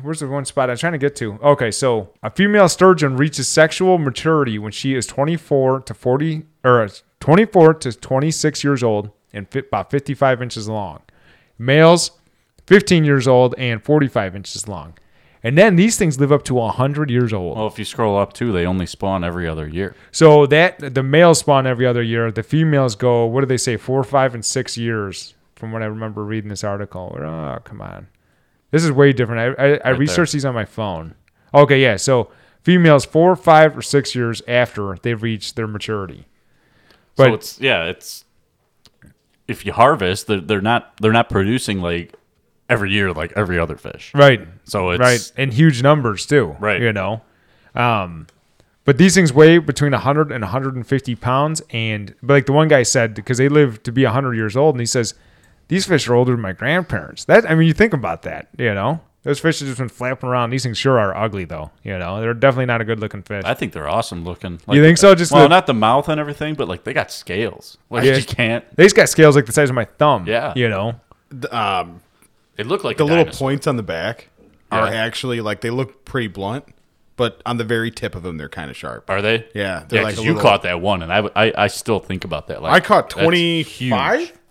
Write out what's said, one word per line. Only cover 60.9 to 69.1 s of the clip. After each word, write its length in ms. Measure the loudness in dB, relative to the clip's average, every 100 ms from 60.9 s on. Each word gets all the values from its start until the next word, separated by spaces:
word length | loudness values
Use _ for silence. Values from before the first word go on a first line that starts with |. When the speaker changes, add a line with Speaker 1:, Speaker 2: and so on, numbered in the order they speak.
| 2
Speaker 1:
are 160 | 2 -2
ugly, 300 | -4 -6 -8
though, 260 | -10 -14 _
you 140 | -10 -8
know? 220 | -8 -6
They're 120 | -6
definitely 320 | 0 0 2 -2
not 160 | -2
a 40 | -4
good-looking 380 | -6 -6 -10
fish. 200 | -12 -8 -6
Speaker 2:
I 80 |
think 200 | -4 -6
they're 140 | -8 -4
awesome 340 | -4 -4 -8
looking. 300 | -10 -12 -12
Speaker 1:
You 40 | -12 0
Speaker 2:
Like, 140 | 6
Speaker 1:
think 160 | 6 8
so? 180 | 8 6
Just 160 | 6
Speaker 2:
well, 120 | 6
Speaker 1:
the 60 | 6
Speaker 2:
not 180 | 6 4
the 60 |
mouth 360 | 2 2 2 0
and 100 | -4
everything, 360 | -4 -8 -8 -6
but, 120 | -6
like, 160 | -8 -8
they 80 |
got 180 | -6 -6
scales. 680 | -8 -8 -6 -6 -8 -20 -20 _
Like, 160 | 0 2
Speaker 1:
Yeah. 100 | 2
Speaker 2:
you 60 |
can't. 420 | -2 -2 -2 -2 -4 2
Speaker 1:
They 80 |
just 120 | 4 4
got 140 |
scales 260 | 2